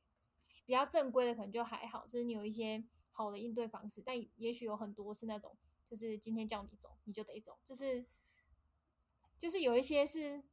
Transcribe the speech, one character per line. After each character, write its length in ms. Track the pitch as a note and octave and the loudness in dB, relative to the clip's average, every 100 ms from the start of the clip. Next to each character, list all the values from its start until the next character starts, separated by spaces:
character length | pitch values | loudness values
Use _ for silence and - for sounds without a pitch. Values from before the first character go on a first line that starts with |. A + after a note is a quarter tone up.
| _ _ _ _ _ - - | _ _ _ _ _ -12 2
比 80 | |
较 100 | B3+ | 4
正 280 | C#4+ E4 C4+ | 6 4 4
规 160 | B3+ B3 | 6 4
的 80 | A3+ | 2
可 60 | |
能 100 | G3+ | -2
就 120 | A3+ | -2
还 220 | A#3 A3 A3+ | -2 -4 -8
好， 220 | A#3 - | -10 -6
就 100 | A#3+ | -2
是 60 | A#3+ | -2
你 80 | |
有 100 | G#3+ | -2
一 80 | G#3 | -2
些 320 | A3 A3 A3 A3+ _ _ | -2 -2 -2 -6 _ _
好 180 | - G#3+ | -4 -2
的 80 | G3+ | -2
应 160 | A#3 | -4
对 140 | A3+ A3+ | -2 -2
方 200 | G#3+ G#3 | -4 -10
式， 140 | - | -8
但 120 | B3+ B3 - - | -4 -4 -6 -4
也 140 | A3+ | -2
许 140 | A#3+ A#3 | -2 -2
有 100 | G#3 | -4
很 160 | G#3+ | -4
多 220 | G#3 G3+ | -8 -8
是 140 | G#3 A3+ | -6 -4
那 100 | G#3 | -6
种， 180 | - G3+ _ _ - | -8 -16 _ _ -14
就 80 | A3 | -6
是 220 | A3+ G#3+ | -4 -4
今 160 | A3 | -2
天 140 | A3+ A3 | -2 0
叫 160 | G#3 | -4
你 60 | G3+ G#3 | -6 -12
走， 220 | - - | -16 -14
你 100 | - | -10
就 100 | G3 | -8
得 160 | F3+ G#3+ | -8 -10
走， 200 | - - | -14 -16
就 120 | - C4 | -10 -4
是， 280 | C4+ B3 B3 _ _ _ _ _ _ _ _ _ _ _ - - | -2 -2 -4 _ _ _ _ _ _ _ _ _ _ _ -20 -6
就 100 | E4+ | 0
是 140 | F#4 | 4
有 160 | C4+ A#3+ | 6 6
一 40 | |
些 220 | C#4 D4 | 6 6
是 380 | C#4+ D#4+ D4 C#4+ - | 4 2 -2 -4 -10